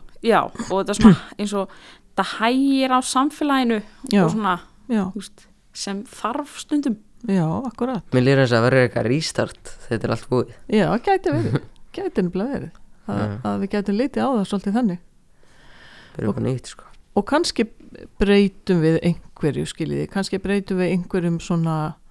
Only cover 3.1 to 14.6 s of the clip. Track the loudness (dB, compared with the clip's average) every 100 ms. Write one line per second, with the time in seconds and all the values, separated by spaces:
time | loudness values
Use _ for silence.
3.1 | 0 0 0 0 2 2 0 -4 -12 0
4.1 | 4 4 2 0 -2 -6 -18 -4 -2 -2
5.1 | -6 -14 -18 -20 _ _ -12 -8 -8 -10
6.1 | -8 -6 -6 -8 -14 -4 -2 0 -4 -8
7.1 | -12 -2 0 0 -2 -6 -6 -6 -6 -2
8.1 | 2 4 4 4 4 4 4 2 0 0
9.1 | 0 -2 -4 -4 -6 -16 -16 -6 -4 -2
10.1 | -4 -2 -2 -2 -8 -2 2 2 0 2
11.1 | 0 2 0 0 -2 -4 -14 -16 -10 -4
12.1 | -2 -2 -2 -4 -6 -8 -14 -20 -16 -8
13.1 | -4 -4 -4 -6 -4 -4 -4 -2 -2 -2
14.1 | -2 -2 -2 -2 -4